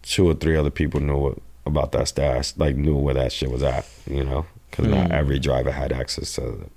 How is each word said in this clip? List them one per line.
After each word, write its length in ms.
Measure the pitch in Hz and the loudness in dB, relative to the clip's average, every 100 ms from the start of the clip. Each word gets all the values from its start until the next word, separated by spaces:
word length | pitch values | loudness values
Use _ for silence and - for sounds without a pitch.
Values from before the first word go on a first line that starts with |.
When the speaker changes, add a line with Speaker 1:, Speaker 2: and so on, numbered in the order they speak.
Speaker 1:
two 260 | - - 90 | -2 4 4
or 60 | |
three 220 | 76 80 78 | 4 2 2
other 140 | 73 | 2
people 300 | - 76 73 | 2 0 2
knew 180 | 71 71 | 0 2
what, 200 | 69 - - - - | 0 -4 -12 -10 -2
about 260 | 73 69 | 0 0
that 160 | - - | 0 -2
stash, 460 | - 69 64 69 - | 0 0 0 -4 0
like, 200 | 78 67 | 0 2
knew 200 | 73 71 | 2 2
where 180 | 69 | 2
that 180 | 65 64 | 0 0
shit 180 | - 65 | -2 -4
was 120 | 62 | 0
at, 240 | 67 65 - - - | 0 -2 -6 -16 -6
you 180 | 67 | -4
know? 220 | 67 67 82 - - | -2 -4 -6 -12 -12
'Cause 140 | - 73 | -2 2
not 200 | 67 87 | 2 2
Speaker 2:
Hmm. 40 | |
Speaker 1:
every 260 | 76 71 69 | 2 2 2
driver 340 | 65 64 65 | 2 0 0
had 200 | 65 65 | -2 -4
access 400 | 64 65 - - - | -4 -4 -6 -6 -6
to 40 | |
the 260 | 60 69 82 | -6 -8 -12